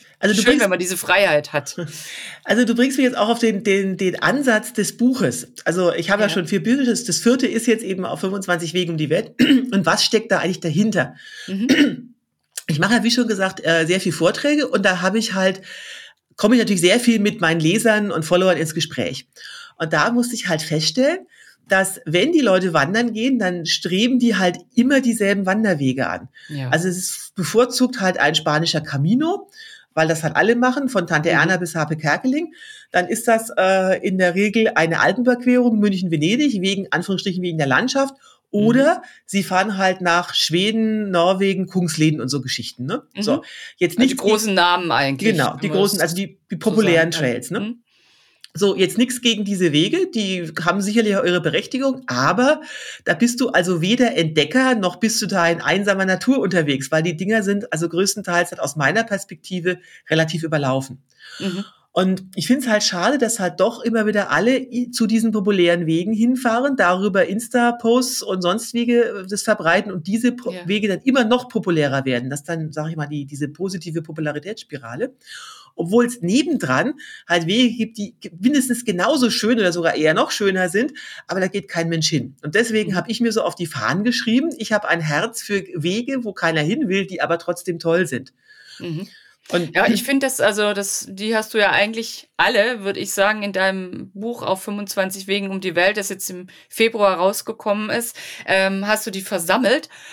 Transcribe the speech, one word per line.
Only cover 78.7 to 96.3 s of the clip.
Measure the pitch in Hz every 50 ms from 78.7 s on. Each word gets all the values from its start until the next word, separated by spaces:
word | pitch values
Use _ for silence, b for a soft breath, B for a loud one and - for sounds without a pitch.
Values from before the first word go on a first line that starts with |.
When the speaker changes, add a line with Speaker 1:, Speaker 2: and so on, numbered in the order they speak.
| 240 - -
Speaker 1:
genauso | 214 180 175 190 247 320 269 254 214
schön | - - 208 220 254 226
oder | 196 180
sogar | 165 175 165 160 -
eher | 139 156 156 160
noch | 214 311 -
schöner | - - 208 196 190 185 185 175
sind, | 175 208 262 302 B B B B B B B
aber | - 185 196
da | 185 185
geht | 196 196 196 -
kein | - 170 170 165
Mensch | 165 165 160 -
hin. | 165 139 - - - _ -
Und | 151 160
deswegen | 214 233 233 214 214 208 170
Speaker 2:
Mhm. | 180
Speaker 1:
hab | 185 - -
ich | 220 -
mir | 233 226
so | 202 220
auf | - 170 -
die | - 170
Fahnen | 160 - 127 107 113 147 190 208
geschrieben, | 247 240 - - 220 226 269 320 339 - -
ich | 214 -
hab | 214 208 214
ein | - 165 170
Herz | 156 151 143 156 208 226 226 -
für | - - 202 196 - - -
Wege, | 165 143 175 190 226 247 254 269 254
wo | 233 208
keiner | 190 - 175 165 160 156
hin | 151 165 226 311 277 180
will, | 190 196 190
die | 196 185 -
aber | - 156 165 165
trotzdem | - 175 170 - - 185 170 165
toll | - 165 165 180 180
sind. | 151 131 117 - - B B B B B B B B B B
Speaker 2:
Mhm. | - 175 156 170 196 b b b b b b b _ -
Speaker 1:
Und | - 175 170 156 -
Speaker 2:
Ja, | 180 220
ich | 220 226 190 -
find | 277 277 269
das, | 269 262 269 -
also | - 214 196 214 208 208 202
das, | 202 202 196 - - - -
die | 190 190 208 220 226
hast | 220 220 220 -
du | 214
ja | 202 185
eigentlich | 135 170 208 214 220 226 220 - - - - _ -
alle, | - 170 208 254 285 311 247 247 214 190
würd | 202 190 -
ich | 202 190
sagen, | - 202 190 208 214 214
in | 202 202 190
deinem | 185 190 190 190 185 185 180 - - - 190
Buch | - 196 214 233 240 -
auf | - - 285 277 -
fünfundzwanzig | 214 202 208 202 196 - 202 190 185 190 196 190
Wegen | 196 196 202 196 190
um | 196 190
die | 190 185 160
Welt, | 170 180 202 208
das | 214 196 -
jetzt | 190 185 -
im | -